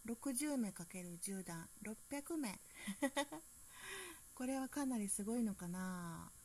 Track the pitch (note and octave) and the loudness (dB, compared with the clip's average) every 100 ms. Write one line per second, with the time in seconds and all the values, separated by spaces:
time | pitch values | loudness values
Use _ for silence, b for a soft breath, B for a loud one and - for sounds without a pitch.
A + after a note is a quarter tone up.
0 | A3 A#3 C#4 B3 D4+ C#4 G#3+ - E3+ F#3 | -2 -2 0 2 4 4 2 0 -8 -6
1 | F3+ E3+ - G3 F3+ E3 E3 - G#3 A3 | -6 -4 -2 -2 -2 -4 -6 -8 -6 -6
2 | - C#4 C#4+ E4 B3 F#3 - B B G3 | -2 -4 0 0 0 -2 -10 B B 2
3 | C4+ C#4 C#4 D#4 - - - - - G4 | 4 4 2 -2 -10 -16 -16 -12 -8 -6
4 | F#4 E4 - - B3+ C4+ C4 D4 C4+ A#3+ | -8 -10 -14 -2 2 2 2 2 4 4
5 | G3+ - G3+ A#3+ A3 G3 F3 F3+ F#3 F3+ | 4 2 4 4 4 2 -2 0 0 0
6 | E3+ E3 - - | -2 -4 -8 -12